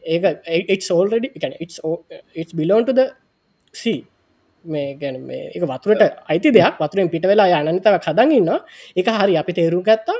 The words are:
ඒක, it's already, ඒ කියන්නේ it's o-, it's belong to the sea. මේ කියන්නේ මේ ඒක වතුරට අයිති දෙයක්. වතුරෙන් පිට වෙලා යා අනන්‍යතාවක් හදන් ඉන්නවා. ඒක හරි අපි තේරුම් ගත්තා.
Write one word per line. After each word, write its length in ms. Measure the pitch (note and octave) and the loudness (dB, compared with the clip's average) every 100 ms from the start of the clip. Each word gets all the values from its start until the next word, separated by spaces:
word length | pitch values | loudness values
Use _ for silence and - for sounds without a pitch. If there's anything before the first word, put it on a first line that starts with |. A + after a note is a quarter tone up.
ඒක, 220 | E3 E3 F3+ D3+ - E3 G3+ | -4 -2 -2 -4 -4 -4 -2
it's 240 | F#3+ - | -4 0
already, 380 | F3 G3 A3+ A#3+ | 0 0 -2 -4
ඒ 120 | - | -8
කියන්නේ 200 | C#3 - | -10 -8
it's 180 | E3+ - | -14 -10
o-, 240 | D#3+ E3 - D#3+ - | -8 -8 -10 -20 -16
it's 220 | E3+ E3 | -12 -10
belong 300 | E3 D#3+ G#3+ A#3+ | -6 0 0 2
to 80 | |
the 120 | B3 C4 - _ _ _ _ _ - | 0 0 -4 _ _ _ _ _ -8
sea. 240 | A#3 D#3 - _ _ _ _ _ | -4 -4 -8 _ _ _ _ _
මේ 240 | E3+ D3+ C#3 C#3 | -8 -6 -6 -6
කියන්නේ 260 | C#3+ C3 | -8 -8
මේ 220 | C3 C3 - | -10 -12 -12
ඒක 160 | E3+ | -8
වතුරට 380 | E3+ C3 G3 G#3 G3+ - | -8 -6 -2 2 2 0
අයිති 260 | - D#3+ D4+ | -4 0 4
දෙයක්. 220 | A3+ F#3 - | 6 4 2
වතුරෙන් 320 | D3+ G3 F3+ | -4 0 -2
පිට 160 | E3 F#3 | 0 2
වෙලා 220 | G#3 F#3+ | 4 4
යා 140 | E3+ | 4
අනන්‍යතාවක් 440 | D3+ F3+ G3+ F#3 - | 0 0 2 2 0
හදන් 260 | D#3+ C4+ | 2 4
ඉන්නවා. 280 | C#4+ E3+ A#3+ - - - | 4 2 0 -6 -18 -8
ඒක 160 | - F#3 | -4 -2
හරි 240 | A3 G3+ E3 | 0 2 2
අපි 160 | D3+ | 0
තේරුම් 280 | F3+ E3 F3 | -2 0 0
ගත්තා. 360 | F#3 A3 A3 A4 | 2 0 0 -6